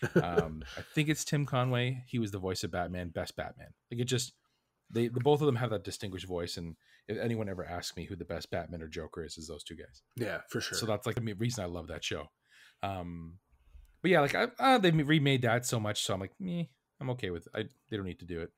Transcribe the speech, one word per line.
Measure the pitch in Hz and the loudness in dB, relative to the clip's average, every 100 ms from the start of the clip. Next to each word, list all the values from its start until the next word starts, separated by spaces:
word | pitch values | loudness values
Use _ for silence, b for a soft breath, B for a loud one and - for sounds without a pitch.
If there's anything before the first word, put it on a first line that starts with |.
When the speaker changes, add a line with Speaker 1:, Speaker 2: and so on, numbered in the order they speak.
| 123 - | 2 2
Speaker 1:
Um, | 87 87 82 78 - - | 4 0 -2 -6 -10 -12
I | 82 | -4
think | - 151 | 0 0
it's | 151 - | 0 0
Tim | 151 | 0
Conway. | 143 131 127 123 123 131 127 | 2 2 2 2 0 -2 -4
He | 123 | -2
was | 110 | -2
the | 98 | -2
voice | 92 92 | -2 -2
of | 95 | -2
Batman, | 90 87 90 87 | -2 -2 -2 -4
best | 90 85 - | -4 -4 -6
Batman. | 78 - 80 - _ | -8 -10 -18 -20 _
Like, | 120 | -4
it | |
just, | 127 127 127 - _ _ _ _ _ | 0 0 -2 -8 _ _ _ _ _
they, | 113 120 | 0 2
the | 120 | 4
both | 127 147 | 4 6
of | 147 | 4
them | 120 | 2
have | 120 | 0
that | 107 | -2
distinguished | 92 - 104 92 92 | -4 -8 -6 -8 -4
voice, | 87 87 - | -4 -4 -6
and | 85 80 b b - | -8 -12 b b -8
if | 107 | -4
anyone | 113 113 104 | 0 0 -2
ever | 92 85 | -4 -6
asks | 87 - - | -6 -6 -8
me | |
who | 80 90 | -8 -8
the | |
best | 85 85 - | -6 -8 -4
Batman | 92 82 85 | -6 -6 -8
or | 80 | -8
Joker | 82 78 - | -8 -8 -8
is, | 78 - | -10 -10
is | 78 | -12
those | 76 | -12
two | - 80 | -12 -14
guys. | 76 - _ - | -16 -20 _ -6
Speaker 2:
Yeah, | 113 82 - | -6 -6 -6
for | 120 | -6
sure. | - 95 | -4 -2
Speaker 1:
So | 113 | 0
that's, | 104 - | 0 0
like, | 110 | -2
the | |
me-, | 113 | -2
reason | 95 120 120 | -2 -2 0
I | 90 | -4
love | 87 82 | -6 -8
that | 78 | -8
show. | - 87 76 _ b b b b | -6 -6 -8 _ b b b b
Um, | 98 95 87 85 82 90 _ _ _ - - _ | -6 -4 -6 -8 -12 -16 _ _ _ -20 -20 _
but | - | 4
yeah, | 175 | 6
like, | 143 | 6
I, | - 240 - | 4 0 4
uh, | 262 254 | 6 8
they | 185 | 8
m-, | 160 143 | 6 6
remade | 156 143 135 | 6 6 6
that | 123 117 127 | 6 4 2
so | 120 | 0
much, | 107 107 | 2 0
so | - | 0
I'm | 98 | 0
like, | 98 - | -2 -6
"Meh, | 185 175 165 _ _ _ | -4 -4 -4 _ _ _
I'm | 135 | -4
okay | 123 98 | -2 -2
with | 87 - | -4 -4
it. | |
I, | - 107 - _ | -6 -6 -8 _
they | 110 | -4
don't | 95 | -4
need | 85 | -6
to | 87 | -8
do | 85 | -6
it | 85 | -6